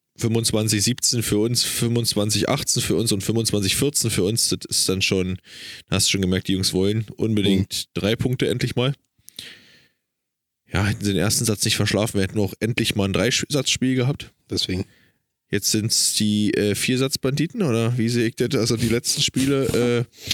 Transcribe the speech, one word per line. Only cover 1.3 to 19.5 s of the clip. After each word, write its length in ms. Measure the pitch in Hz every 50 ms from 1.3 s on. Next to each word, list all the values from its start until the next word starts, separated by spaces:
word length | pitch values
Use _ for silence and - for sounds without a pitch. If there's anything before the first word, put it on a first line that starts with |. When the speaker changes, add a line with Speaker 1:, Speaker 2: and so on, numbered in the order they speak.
| 104 104
Speaker 1:
uns, 240 | 107 117 123 113 -
fünfundzwanzig 840 | - - - 127 117 117 117 117 110 - 104 104 107 101 104 95 -
achtzehn 340 | 113 143 - - - - -
für 140 | - 107
uns 160 | 82 113 113 -
und 100 | 98 -
fünfundzwanzig 540 | - 110 113 113 - - 104 95 98 -
vierzehn 340 | - 139 143 147 - - 117
für 140 | - - 92
uns. 240 | 92 113 117 - -
Das 120 | - - - -
ist 200 | - - - -
dann 120 | 95 92 -
schon, 360 | - 104 95 92 92 92 90 _ - - - - - - - - -
da 80 | -
hast 100 | 95 -
du 40 | - -
schon 80 | 98 95
gemerkt, 260 | 90 92 92 - -
die 40 | 98
Jungs 200 | 92 95 - -
wollen 340 | 92 95 98 107 113 110 104 -
unbedingt 720 | - - 110 110 104 98 98 98 95 95 - - - - _ -
Speaker 2:
Mhm. 40 | -
Speaker 1:
drei 160 | 95 98 113
Punkte 320 | - - 127 127 - 139 -
endlich 280 | - 123 - 127 -
mal. 180 | - 123 135 143 - _ _ _ _ _ _ - - - - - - - - - - _ _ _ _ _ _ _ _ _ _ _ _ _ _ _ _ _ _ -
Ja, 120 | - 101
hätten 180 | 101 101 110 -
sie 80 | 101 98
den 80 | 87 82
ersten 220 | 107 - - 123
Satz 200 | 113 107 - -
nicht 120 | 110 -
verschlafen, 420 | - 104 101 - 98 104 113 - 104
wir 40 | 95
hätten 140 | 95 - 107
auch 140 | 104 95 - -
endlich 340 | - 110 117 - 117 - -
mal 120 | 110 98
ein 60 | 98 95
Dreisatzspiel 840 | 92 92 120 123 - - - 143 143 127 - - - - 131 131
gehabt. 380 | 131 123 131 143 - - - _ _ _ -
Speaker 2:
Deswegen. 340 | - 92 - - 92 90 98 - _ _ _ _ _ _ _ _ _ _ _ -
Speaker 1:
Jetzt 200 | - 104 - -
sind's 420 | - 110 104 113 - - - - -
die, 380 | - 110 107 107 104 104 104 -
äh, 220 | - 101 104 101
Viersatzbanditen, 880 | - - - 127 123 135 135 - - - 131 131 143 147 175 - 240 202
oder 340 | 147 113 113 113 113 120
wie 140 | 123 110 117
sehe 160 | 120 120 120
ich 100 | 117 -
das? 180 | - 127 117 120
Also 220 | 123 107 117 120
die 120 | 110 120 113
letzten 320 | 110 120 - - - - 147
Spiele, 800 | - - 131 131 135